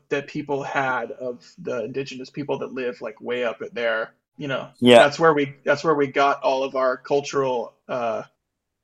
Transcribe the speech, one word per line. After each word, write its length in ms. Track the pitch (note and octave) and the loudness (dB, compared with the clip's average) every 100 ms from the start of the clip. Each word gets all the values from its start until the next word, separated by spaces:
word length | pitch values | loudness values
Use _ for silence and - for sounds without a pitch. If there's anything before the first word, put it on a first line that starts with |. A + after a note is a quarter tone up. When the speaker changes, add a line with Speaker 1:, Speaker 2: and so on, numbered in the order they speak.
| _ | _
Speaker 1:
that 160 | C#3+ C#3 | -4 -4
people 380 | D3+ C#3+ C#3 | -10 -4 -4
had 480 | C3+ C#3+ C3 B2 A#2 | -2 -2 0 -2 -4
of 340 | - B2+ A#2+ - - | -8 -8 -8 -16 -12
the 240 | - B2 | -6 -4
indigenous 460 | A2 C3 C3+ B2+ B2+ | -4 -6 -8 -10 -12
people 260 | - C#3 C#3 | -10 -6 -4
that 120 | B2 | -4
live, 260 | B2+ B2 B2 | -6 -6 -6
like, 180 | A#2+ - | -12 -10
way 220 | A#2 B2 | -6 -2
up 180 | A#2+ G#2+ | -2 -4
at 140 | A2 A2 | -10 -4
there. 380 | A#2 A2 A#2+ _ _ - | -2 -2 -4 _ _ -10
You 100 | D3+ | -6
know, 220 | B2+ - _ | -6 -6 _
Speaker 2:
Yeah. 200 | B2 A#2 | 8 8
Speaker 1:
that's 200 | C#3+ C#3+ | 8 6
where 140 | D#3+ | 4
we, 220 | D3 C#3 - - | 4 0 -4 0
that's 180 | C#3+ | 0
where 100 | E3+ D3 | 2 2
we 120 | C#3 | 0
got 340 | C#3+ C#3 C#3 | 2 2 2
all 220 | C#3 C3 | 0 0
of 120 | C3+ C3 | 0 0
our 220 | C3 B2+ | 0 -2
cultural, 760 | - C#3+ C#3 C#3+ C3+ B2 A2 - - | 0 0 0 -2 0 -2 -4 -12 -8
uh, 340 | B2+ A#2 A2 - _ _ _ _ _ | -4 -2 -4 -8 _ _ _ _ _